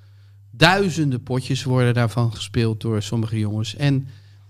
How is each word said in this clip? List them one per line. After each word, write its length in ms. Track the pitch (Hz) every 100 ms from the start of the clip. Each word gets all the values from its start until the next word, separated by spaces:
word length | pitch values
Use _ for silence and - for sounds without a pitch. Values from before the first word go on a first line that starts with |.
| - - - - -
Duizenden 720 | 117 160 190 196 151 147 123
potjes 400 | - 127 127 127
worden 300 | 127 127 123
daarvan 420 | 120 117 120 117 107
gespeeld 460 | 101 117 113 107
door 200 | 113 107
sommige 380 | - 120 110 110
jongens. 360 | 104 107 110 -
En 320 | 143 135 135 - - - -